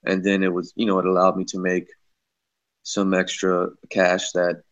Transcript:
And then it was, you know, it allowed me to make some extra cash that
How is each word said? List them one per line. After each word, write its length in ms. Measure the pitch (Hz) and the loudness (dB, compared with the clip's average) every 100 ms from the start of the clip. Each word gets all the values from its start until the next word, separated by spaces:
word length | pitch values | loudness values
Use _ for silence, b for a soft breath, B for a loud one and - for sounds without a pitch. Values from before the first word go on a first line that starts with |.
| - | -2
And 180 | 95 | -2
then 200 | 95 98 | 0 2
it 100 | 95 | 2
was, 200 | 87 85 - | 0 -6 -4
you 100 | 113 | 0
know, 140 | 95 | 2
it 60 | 90 | 2
allowed 320 | 92 92 92 | 4 4 2
me 80 | 92 | -6
to 140 | 95 | -4
make 280 | 92 90 85 - _ _ _ _ _ _ _ _ | -2 -2 -4 -20 _ _ _ _ _ _ _ _
some 300 | - - 95 | -8 -2 0
extra 560 | 92 92 - 95 90 90 - - | 0 -2 -2 0 0 -2 -8 -8
cash 420 | 98 92 92 - | 0 2 2 -2
that 300 | 90 87 85 _ | -2 -2 -2 _